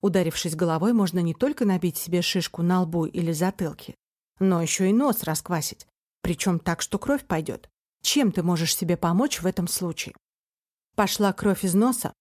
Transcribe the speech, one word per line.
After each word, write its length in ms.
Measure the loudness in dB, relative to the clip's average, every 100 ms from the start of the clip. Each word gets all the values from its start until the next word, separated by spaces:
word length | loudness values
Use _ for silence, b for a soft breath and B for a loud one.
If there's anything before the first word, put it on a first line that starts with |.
Ударившись 540 | 2 2 0 -2 -6 -2
головой, 380 | 0 2 2
можно 260 | 4 2 2
не 140 | 0
только 320 | 0 -2 0 0
набить 320 | 2 0 -4
себе 240 | -2 -2
шишку 400 | 0 -2 -4 -2
на 200 | 0 2
лбу 240 | 2 0 -2
или 280 | -2 -2
затылке, 640 | 0 -2 -2 -6 -6 -16 -20 _ _ _ _
но 220 | 2 2
еще 240 | 0 0 2
и 80 |
нос 300 | 4 2 0
расквасить, 640 | -2 -4 -2 -4 -4 -10 -20 _ _ _
причем 380 | -4 -2 0 0
так, 220 | 0 -4
что 160 | -4 -4
кровь 260 | -2 -2 0
пойдет. 440 | -4 -4 -10 -14 _ _ _
Чем 300 | 0 2 2
ты 120 | 2
можешь 320 | 0 0 0 -2
себе 200 | -2 0
помочь 460 | 2 2 2 0
в 40 | -2
этом 220 | -2 -4
случае? 480 | -2 -4 -6 -10 -12 _ _ _ _ _ _ _ -2
Пошла 380 | -2 2 0
кровь 320 | 2 0 0 2
из 100 | 2
носа? 380 | 2 0 -6 -10